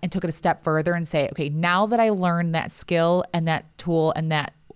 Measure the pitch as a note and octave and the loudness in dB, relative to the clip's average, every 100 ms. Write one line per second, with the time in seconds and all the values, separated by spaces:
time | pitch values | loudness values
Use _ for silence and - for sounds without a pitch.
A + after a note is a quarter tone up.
0 | F3+ G3 E3+ D#3 F3 D#3+ - D#3 D#3 E3+ | -6 -4 -4 -2 -2 0 0 0 2 -2
1 | E3 D#3 C#3 - D3 D3+ F3 F3+ G#3+ A#3 | 0 0 0 -2 -4 0 0 2 2 2
2 | A3 G3+ F3+ E3+ E3+ D#3+ - - - E3+ | 2 2 0 0 0 -2 -4 -10 -2 2
3 | E3 F3+ - E3+ E3 D#3+ - - F3 E3 | 2 2 0 -2 0 -2 -4 -10 -2 2
4 | D#3+ - D#3+ D#3 - - _ | 2 0 0 -2 -2 -12 _